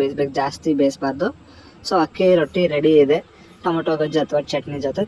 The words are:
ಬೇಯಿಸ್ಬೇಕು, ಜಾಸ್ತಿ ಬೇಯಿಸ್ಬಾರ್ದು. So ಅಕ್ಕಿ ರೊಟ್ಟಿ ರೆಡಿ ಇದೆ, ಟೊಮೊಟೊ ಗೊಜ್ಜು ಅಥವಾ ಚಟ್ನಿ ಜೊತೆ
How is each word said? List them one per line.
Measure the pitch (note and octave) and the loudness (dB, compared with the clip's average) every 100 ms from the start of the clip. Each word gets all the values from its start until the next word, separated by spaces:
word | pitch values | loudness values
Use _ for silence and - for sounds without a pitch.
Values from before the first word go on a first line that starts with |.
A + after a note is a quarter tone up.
ಬೇಯಿಸ್ಬೇಕು, | C#3 C#3+ C#3 C3+ | -2 -2 -4 -2
ಜಾಸ್ತಿ | C#3 - E3 C#3+ | -4 -4 -4 2
ಬೇಯಿಸ್ಬಾರ್ದು. | C#3 - C3+ C3+ G3+ - - - - - - | 0 0 -6 -4 -6 -6 -20 -20 -20 -16 -2
So | F#3+ D3+ | -2 -2
ಅಕ್ಕಿ | - F#3 F3+ | 0 2 4
ರೊಟ್ಟಿ | D3 F#3+ F3 D3 | 2 -2 -2 0
ರೆಡಿ | D#3 D#3 C#3 | 4 6 4
ಇದೆ, | D#3+ - - - - | 2 -2 -20 -20 -8
ಟೊಮೊಟೊ | F3 E3 E3 D#3 | -4 -2 -2 -2
ಗೊಜ್ಜು | D3+ D3+ C#3 | -2 -2 0
ಅಥವಾ | D3 C#3 | -2 -2
ಚಟ್ನಿ | D3 - C#3+ C3+ | -6 -6 -6 -6
ಜೊತೆ | C3 | -4